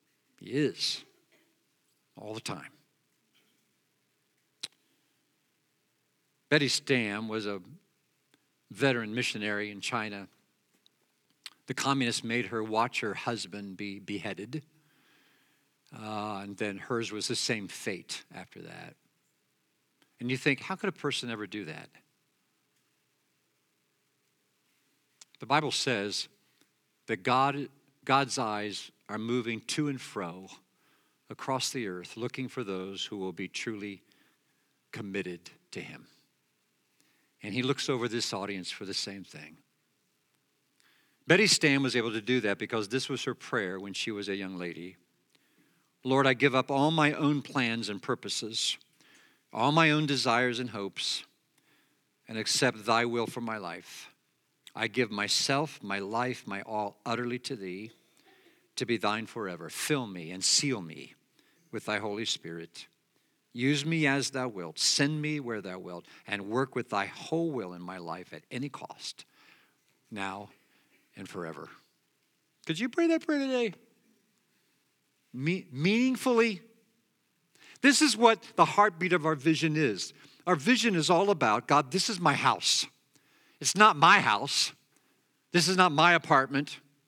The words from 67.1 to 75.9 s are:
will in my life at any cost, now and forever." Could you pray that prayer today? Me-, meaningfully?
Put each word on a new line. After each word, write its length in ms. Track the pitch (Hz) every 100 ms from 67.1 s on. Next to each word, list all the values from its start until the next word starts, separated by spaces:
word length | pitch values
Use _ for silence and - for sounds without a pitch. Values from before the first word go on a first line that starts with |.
| - - 165 170
will 240 | 131 92
in 80 | 87
my 160 | 87 92
life 340 | 85 85 90
at 120 | 78 -
any 180 | 127 139
cost, 560 | - - - - - - _ - _ _ _ _ _ _
now 400 | 104 98 98 101 - _ _ _ _ _ -
and 120 | 98
forever." 400 | 98 82 78 82 - _ _ _ _ _ _ _ _
Could 140 | - 160
you 100 | 240
pray 200 | 339 339
that 180 | 320 -
prayer 140 | 294
today? 340 | 269 254 233 - _ _ _ _ _ _ _ _ _ _ _ _ _ _ _
Me-, 340 | 123 143 180 -
meaningfully? 920 | 131 170